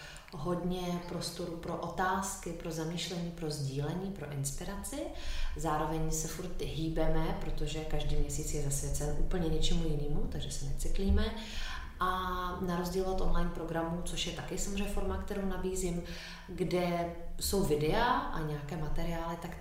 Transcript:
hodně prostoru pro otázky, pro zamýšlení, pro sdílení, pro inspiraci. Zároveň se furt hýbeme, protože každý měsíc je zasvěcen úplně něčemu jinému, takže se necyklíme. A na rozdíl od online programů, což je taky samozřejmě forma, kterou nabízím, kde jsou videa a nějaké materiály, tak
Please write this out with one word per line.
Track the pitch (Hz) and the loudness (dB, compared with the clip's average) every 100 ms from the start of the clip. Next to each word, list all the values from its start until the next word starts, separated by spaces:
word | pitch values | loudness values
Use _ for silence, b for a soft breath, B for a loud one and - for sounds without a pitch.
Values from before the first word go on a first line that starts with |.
| B B B | B B B
hodně | 180 180 175 180 180 175 175 - | -6 -2 0 0 -2 -2 -2 -4
prostoru | 170 - - 170 170 | -6 -6 -6 -6 -6
pro | 175 170 | -6 -6
otázky, | 170 180 185 190 190 - 175 | -4 0 2 2 -2 -4 -6
pro | 165 170 | -6 -6
zamýšlení, | 160 160 175 180 180 170 | -4 -4 -4 -4 -4 -4
pro | - 156 | -4 -4
sdílení, | 139 135 135 147 180 196 | -2 -2 -2 -2 -2 -4
pro | 170 139 | -6 -6
inspiraci. | 143 135 - 180 202 202 277 330 B B B B - | -4 -4 -4 -6 -6 -6 -6 -6 B B B B 0
Zároveň | 156 151 160 160 160 | 0 2 0 2 2
se | 160 160 | 2 -2
furt | - 180 - | -4 -4 -2
hýbeme, | 147 151 160 165 156 160 160 156 | -2 -2 0 4 6 6 4 0
protože | 151 147 151 156 | 0 0 0 -2
každý | 156 151 143 147 | 0 2 4 6
měsíc | 147 143 151 | 4 2 -2
je | 151 | 0
zasvěcen | 139 139 143 139 147 147 | 0 0 0 0 2 4
úplně | - 185 160 | 4 4 2
něčemu | 156 160 170 | 4 6 6
jinému, | 160 143 143 151 - | 4 2 2 2 2
takže | 151 143 | -2 -4
se | - | -2
necyklíme. | 139 135 - - 196 190 208 214 220 B B B B - | -2 0 4 4 6 6 4 -2 -4 B B B B -2
A | 185 185 180 185 180 180 185 | 0 0 -2 -2 -2 -2 0
na | 175 | 0
rozdíl | 180 190 | 0 0
od | 190 185 | 0 4
online | 170 170 175 | 6 6 4
programů, | 170 160 165 165 175 | 0 -2 -2 -2 -2
což | 175 165 - | -2 -2 -4
je | |
taky | - - 180 | -4 -6 -4
samozřejmě | 202 196 202 | -2 -2 0
forma, | 202 196 190 | 0 0 -2
kterou | - 196 196 | -2 -2 -2
nabízím, | 185 185 190 180 170 170 B B B B | 0 -2 0 0 -2 -4 B B B B
kde | 175 165 175 180 170 170 170 - - | -4 0 2 2 0 -2 -4 -6 -2
jsou | - 147 | 0 2
videa | 143 147 156 208 | 2 2 4 4
a | 240 254 - 156 | 4 2 0 -2
nějaké | 151 147 139 175 | -2 -4 -4 -4
materiály, | 151 151 165 165 165 175 | 0 2 2 0 -2 -4
tak | 175 - | -6 -6